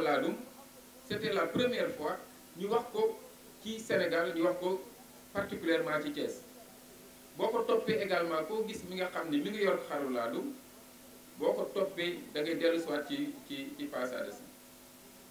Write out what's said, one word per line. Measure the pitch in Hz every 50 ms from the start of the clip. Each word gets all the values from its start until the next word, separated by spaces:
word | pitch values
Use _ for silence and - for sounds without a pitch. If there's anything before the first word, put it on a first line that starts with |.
| 160
laadum, | 147 147 135 - 165 - - - - - - - - - - - - - - - -
c'était | 202 - 214 208 196
la | 175 160
première | - - - 247 247 226 202 170 - -
fois | - 147 151 - - - - - - - - - 165
ñu | 185
wax | 202 226 226 226 - -
ko | 220 220 220 - - - - - - - - - - -
ci | 214 226 220
Sénégal, | 220 - 214 - - 151 160 170 170 175 165
ñu | 165 165
wax | 180 180 -
ko | 180 185 190 190 - - - - - - - - - - -
particulièrement | 202 196 196 - - - 165 165 160 156 151 151 151 147
ci | 147 143
Thiès. | - - - - - - - - - - - - - - - - - - - - - - - - 156
Boo | 196 226
ko | 233 240 226
toppee | - 240 220 - - 220 - 196
également, | 190 185 170 170 170 160 156 156
koo | - 220 220 214 196
gis | 220 - - 175
mi | 185
nga | 185 180 180
xam | - 165 165 160
ne | 147 143
mi | - 196
ngi | 208 214 202
yor | 190 175 170 - -
xaru | 151 143 143 131 127
laadum, | 123 117 120 127 - - - - - - - - - - - - - - - - - - - - -
boo | 147 170 -
ko | 202 196 - -
toppee | 196 190 - - 175 170 175 175 - - - -
da | 147 151
ngay | 165 165
dellu | 147 165 165 165 165
si | 156
waat | 151 147 147 147 -
ci, | 143 139 147 147 143 - - -
ci, | 139 135 139 135 - -
ci | 143
passage | - - 127 123 127 127 - - -
bi. | - - - - - - - - - - - - - - - - - - - -